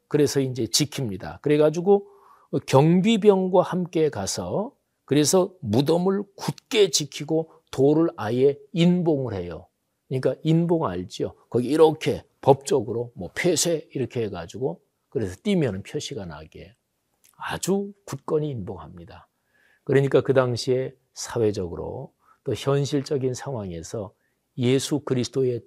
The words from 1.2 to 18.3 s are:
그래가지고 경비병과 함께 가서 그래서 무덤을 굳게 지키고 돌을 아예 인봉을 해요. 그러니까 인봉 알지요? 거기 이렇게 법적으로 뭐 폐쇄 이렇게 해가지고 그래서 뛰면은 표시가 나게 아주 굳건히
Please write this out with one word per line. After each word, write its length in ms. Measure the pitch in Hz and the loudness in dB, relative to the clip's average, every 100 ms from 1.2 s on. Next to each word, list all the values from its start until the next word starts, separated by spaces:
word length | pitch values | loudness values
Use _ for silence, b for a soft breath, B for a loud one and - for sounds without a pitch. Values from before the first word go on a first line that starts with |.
| 82 78 | -12 -6
그래가지고 680 | 143 147 151 160 175 202 202 B B B B 143 - | 0 4 4 2 2 2 0 B B B B -6 4
경비병과 960 | 135 151 180 190 226 208 190 185 180 | 6 6 6 4 4 4 4 4 2
함께 460 | 165 185 175 165 156 | 2 -2 -4 0 0
가서 640 | 113 95 - 90 135 233 - _ _ | -2 -6 -6 -4 -4 -6 -12 _ _
그래서 480 | - 139 143 185 180 - | -2 2 4 2 2 -4
무덤을 640 | 110 110 143 170 180 196 202 - | -2 2 2 2 0 -2 -6 -10
굳게 560 | - - - 220 196 | -10 -10 -2 2 2
지키고 600 | - 147 - 147 160 160 b _ | 2 -4 -8 -4 -4 -4 b _
돌을 400 | - 139 156 165 - | 2 4 4 2 -2
아예 420 | 107 123 135 139 - | -4 2 2 2 -4
인봉을 600 | 170 170 180 170 143 127 | 2 4 4 2 0 -2
해요. 340 | 98 87 80 - _ _ _ - | -6 -8 -12 -16 _ _ _ -8
그러니까 280 | 131 131 131 | -2 -2 -2
인봉 420 | 156 165 170 165 135 | 0 2 2 0 -2
알지요? 480 | 90 92 - - b _ | -6 -8 -6 -8 b _
거기 180 | 117 123 | -2 0
이렇게 560 | 156 156 151 - 92 - _ | 6 6 4 -4 -4 -8 _
법적으로 680 | - 139 - 143 110 110 120 - | 4 4 2 -2 0 -6 -8 -10
뭐 140 | 87 - | -12 -4
폐쇄 520 | 180 156 170 160 - | 0 0 0 -2 -6
이렇게 300 | 139 120 127 | -6 -4 -4
해가지고 580 | 110 95 85 101 135 175 _ _ _ | -4 -6 -12 -6 -6 -6 _ _ _
그래서 260 | 135 101 87 | -6 -6 -4
뛰면은 420 | 208 190 135 95 | -2 0 0 -2
표시가 420 | - - - 135 92 | -8 -10 -10 -12 -12
나게 500 | 76 80 - - _ _ _ _ _ _ - | -14 -18 -20 -20 _ _ _ _ _ _ -14
아주 540 | - - - 196 202 - - | -10 -6 -2 -2 -4 -12 -14
굳건히 440 | 135 - | -14 -4